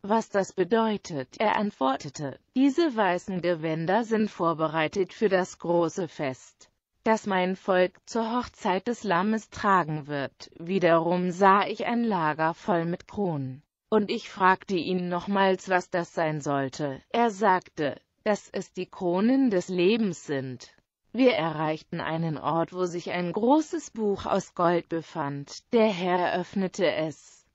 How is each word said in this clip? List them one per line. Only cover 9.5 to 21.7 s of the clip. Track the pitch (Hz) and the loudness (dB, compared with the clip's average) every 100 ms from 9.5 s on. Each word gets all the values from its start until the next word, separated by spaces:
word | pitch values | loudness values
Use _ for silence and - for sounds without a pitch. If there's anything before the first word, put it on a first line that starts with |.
| - 208 190 156 156 143 | -4 2 4 2 -4 -4
wird.“ | 147 131 _ - - | -6 -6 _ -20 -14
Wiederum | 170 190 170 165 165 180 180 | -2 2 6 6 4 0 0
sah | 175 196 196 185 | 4 6 6 4
ich | 165 - | -2 -2
ein | 233 | 0
Lager | 233 190 156 151 160 | 0 0 0 0 -2
voll | 170 - 175 | -2 -2 0
mit | 165 175 - | 0 -6 -8
Kronen, | - 196 151 131 131 _ _ _ | -6 -4 -4 -6 -10 _ _ _
und | 220 208 | 0 0
ich | 226 - | -6 -8
fragte | - 185 185 - | 0 2 2 -2
ihn | 185 - 185 175 | -4 -2 -4 -2
nochmals, | 175 202 196 190 185 - | -4 -2 2 2 2 0
was | 180 - | -2 0
das | 180 170 | -4 -4
sein | - 156 156 | -2 -2 -2
sollte. | 147 143 135 - 147 135 _ | -2 -2 -2 -4 -6 -8 _
Er | 233 233 | 0 0
sagte, | 190 208 185 - - 143 - _ _ | 2 2 2 -2 -6 -4 -6 _ _
dass | 214 202 - | -2 -2 -4
es | 202 185 | -10 -8
die | - 185 | -10 -12
Kronen | - 180 180 220 269 262 | -6 -2 2 2 2 2
des | 196 175 | 0 -2
Lebens | 180 175 226 214 160 - | 2 2 4 0 -4 -6
sind. | 139 131 123 - _ _ _ _ 226 | -6 -6 -12 -16 _ _ _ _ 2
Wir | 262 | 2
erreichten | 226 160 156 156 | 4 -2 -2 -2